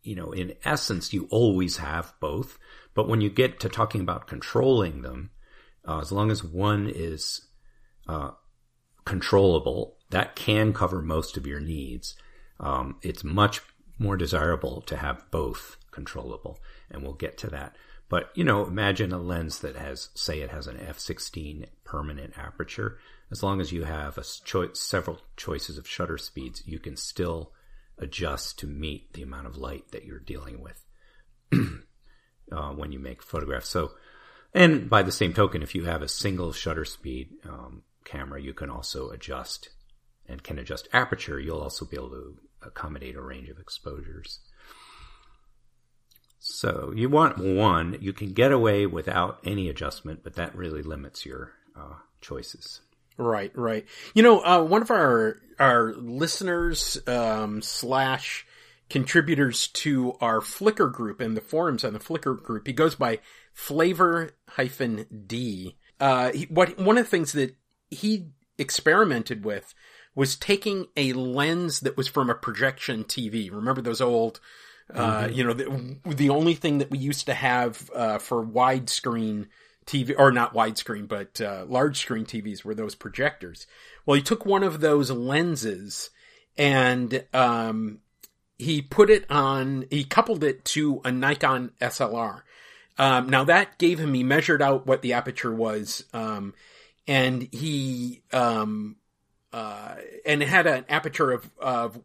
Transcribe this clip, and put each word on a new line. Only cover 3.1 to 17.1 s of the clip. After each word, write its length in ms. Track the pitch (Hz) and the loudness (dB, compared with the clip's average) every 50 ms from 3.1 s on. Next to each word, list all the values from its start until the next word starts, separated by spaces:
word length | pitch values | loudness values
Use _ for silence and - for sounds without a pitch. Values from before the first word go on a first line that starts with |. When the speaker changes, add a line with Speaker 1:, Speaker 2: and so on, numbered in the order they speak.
| 113 113 | 2 2
Speaker 1:
you 100 | 104 101 | 2 2
get 300 | 98 123 131 127 - - | 2 2 2 2 0 -4
to 80 | - 95 | -6 -4
talking 320 | - 110 113 - - 104 | 0 0 -2 0 0 -4
about 260 | 87 87 87 - - | -2 -4 -4 -6 -8
controlling 760 | - - - - - - 117 127 135 131 113 95 80 73 67 | -12 -12 -12 -8 -2 0 2 4 4 4 4 4 0 -2 -6
them, 280 | 62 65 64 65 85 - - - - _ - - _ _ _ _ - | -10 -10 -10 -10 -12 -14 -16 -20 -20 _ -20 -20 _ _ _ _ -8
uh, 140 | 80 80 78 | -6 -6 -4
as 100 | 73 76 | -4 -4
long 180 | 95 101 107 110 | 0 0 2 2
as 120 | 107 - 82 | 0 0 -4
one 460 | 80 82 90 101 104 104 104 98 85 | -6 -4 0 2 2 2 2 0 -4
is, 500 | - 85 82 82 80 78 - - - - - _ _ - _ - - _ - _ _ _ - - | -4 -6 -6 -6 -6 -6 -6 -6 -8 -8 -10 _ _ -20 _ -20 -20 _ -20 _ _ _ -10 -8
uh, 220 | 80 76 71 71 - _ _ _ _ _ _ _ _ _ _ _ _ _ - | -6 -6 -6 -8 -12 _ _ _ _ _ _ _ _ _ _ _ _ _ -8
controllable, 920 | - 95 87 - - 104 98 98 92 85 78 - - - - - - - _ _ - | -6 -4 -4 0 4 6 8 8 8 6 4 2 0 -2 -4 -6 -8 -10 _ _ -2
that 260 | 90 92 - - - | 0 0 0 -2 -4
can 360 | - - 113 107 107 110 107 | -6 -2 0 2 4 4 2
cover 300 | 101 - 101 87 92 87 | 2 0 0 -2 -2 -2
most 340 | 76 80 78 80 - - - | -4 -2 -2 -2 -2 -4 -6
of 100 | - 73 | -8 -8
your 140 | 71 71 71 | -8 -8 -8
needs. 540 | 73 80 80 73 67 65 64 64 - - - - - - - - - - - - | -6 -6 -6 -6 -8 -8 -10 -12 -12 -14 -16 -16 -20 -20 -20 -20 -20 -20 -14 -8
Um, 360 | - 71 67 64 64 69 69 - | -4 -2 -2 -2 -2 -6 -8 -10
it's 220 | - 85 - - - | -8 -8 -8 -6 -6
much 360 | 76 85 104 104 101 - - - _ _ _ _ - - - | -2 2 4 4 4 2 0 -12 _ _ _ _ -14 -6 -2
more 180 | 110 101 98 | -2 0 0
desirable 640 | 90 85 - 90 78 78 85 85 - - - - - | 0 -2 0 0 2 2 2 0 0 -2 -6 -8 -8
to 140 | - - 76 | -10 -8 -8
have 320 | 73 80 71 - - - - | -6 -4 -6 -6 -8 -8 -6
both 460 | - 82 69 62 - - - - - - - - | -4 -4 -4 -4 -6 -10 -14 -16 -20 -20 -20 -20
controllable, 680 | - 69 - - - - - 62 55 - - - - - - - - - - - | -16 -14 -14 -12 -12 -12 -10 -12 -12 -12 -12 -14 -14 -16 -18 -20 -20 -20 -20 -18
and 120 | - 69 | -14 -12
we'll 120 | 69 67 | -12 -12